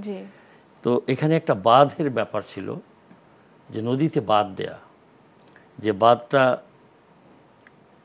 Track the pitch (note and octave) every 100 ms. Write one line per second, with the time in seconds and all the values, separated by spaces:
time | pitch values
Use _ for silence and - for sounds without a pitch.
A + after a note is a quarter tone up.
0 | G#3 F#3+ G3 - - - _ _ - B2
1 | - C3 D#3 D#3+ D#3 B2+ A2 B2 C#3+ -
2 | D3 A2+ G#2+ G#2 - - G2 C#3 - _
3 | _ - _ _ _ _ - A2 A2+ C3
4 | D#3 D3 G#2 G#2+ G#2 F#2 - - - -
5 | _ _ _ - - - - - G#2+ G2
6 | A2+ A#2+ - C#3 C3 B2 - _ _ _
7 | _ _ _ - _ _ - - _ _